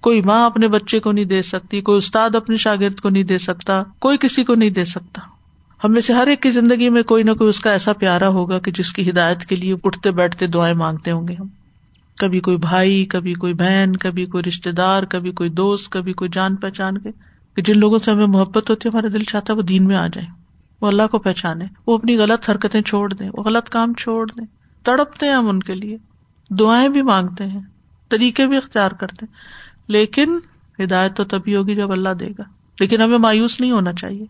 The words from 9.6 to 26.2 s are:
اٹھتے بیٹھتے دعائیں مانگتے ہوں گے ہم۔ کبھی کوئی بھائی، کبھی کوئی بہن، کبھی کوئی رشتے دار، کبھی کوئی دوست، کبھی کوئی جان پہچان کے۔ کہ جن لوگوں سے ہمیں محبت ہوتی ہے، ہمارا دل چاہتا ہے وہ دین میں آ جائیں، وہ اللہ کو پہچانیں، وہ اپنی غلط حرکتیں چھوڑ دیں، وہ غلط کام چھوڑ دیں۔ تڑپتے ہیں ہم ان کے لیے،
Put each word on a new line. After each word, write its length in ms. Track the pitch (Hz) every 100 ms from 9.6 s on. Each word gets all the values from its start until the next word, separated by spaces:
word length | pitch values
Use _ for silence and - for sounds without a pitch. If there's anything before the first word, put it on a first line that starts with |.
| 185 185
اٹھتے 260 | 196 180 202
بیٹھتے 360 | 180 180 175 180
دعائیں 280 | 170 170
مانگتے 360 | 170 160 160 170
ہوں 180 | 165 170
گے 60 | 175
ہم۔ 60 | 190 - _ _ _ _ _ -
کبھی 240 | 196 185
کوئی 160 | 185 180
بھائی، 480 | 165 185 185 196
کبھی 300 | 190 185 180
کوئی 200 | 175 180
بہن، 420 | 175 180 196 190 185
کبھی 300 | 185 180 180
کوئی 180 | 180 175
رشتے 220 | 175 180
دار، 320 | 170 185 196
کبھی 300 | 190 185 180
کوئی 180 | 180 175
دوست، 420 | 165 196 202 -
کبھی 200 | 190 185
کوئی 180 | 180 180
جان 240 | 180 190 196
پہچان 420 | 196 190 190 190
کے۔ 380 | 202 - - _ _ -
کہ 60 |
جن 160 | 175 208
لوگوں 200 | 214 220
سے 120 | 208
ہمیں 160 | 208 208
محبت 440 | 190 190 214 214
ہوتی 180 | 220 240
ہے، 20 |
ہمارا 160 | 226 220
دل 160 | 208
چاہتا 280 | 214 214 202
ہے 40 | 220
وہ 60 |
دین 220 | 180 185
میں 120 | 190 190
آ 100 | 170
جائیں، 220 | 175 175 - _ _ _ _
وہ 60 | 208
اللہ 200 | 202 214
کو 80 | 220
پہچانیں، 480 | 196 180 175 165 185 - -
وہ 80 | 226
اپنی 180 | 226 240
غلط 320 | 214 226 -
حرکتیں 300 | 202 208 214
چھوڑ 300 | 214 208 202
دیں، 160 | 190 190
وہ 100 | -
غلط 260 | 214 226 233
کام 240 | 233 233
چھوڑ 340 | 233 - 226 226
دیں۔ 140 | 240 220 _ _ _
تڑپتے 420 | - 254 285 - 285
ہیں 80 |
ہم 140 | 269 220
ان 120 | 190
کے 140 | 185
لیے، 220 | 185 208 220 _ _